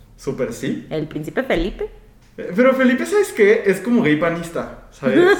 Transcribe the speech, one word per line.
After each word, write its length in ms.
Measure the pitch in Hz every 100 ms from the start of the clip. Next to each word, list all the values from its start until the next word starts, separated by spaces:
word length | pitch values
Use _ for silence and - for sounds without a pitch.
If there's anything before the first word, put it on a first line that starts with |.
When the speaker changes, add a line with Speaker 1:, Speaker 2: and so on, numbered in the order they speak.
| - -
Speaker 1:
Súper 380 | 143 131 117
sí. 320 | 120 131 - -
Speaker 2:
El 180 | 156 151
príncipe 360 | 151 156 240
Felipe. 460 | 254 175 185 - 427 - - _ _ -
Speaker 1:
Eh, 140 | - 180
pero 180 | 262 262
Felipe, 300 | 254 247 339
¿sabes 280 | 403 392
qué? 300 | - 202 220 196
Es 140 | 190
como 220 | 247 233
gay 120 | 151 151
panista, 680 | 165 170 - 127 117 - -
¿sabes? 460 | - - 277 359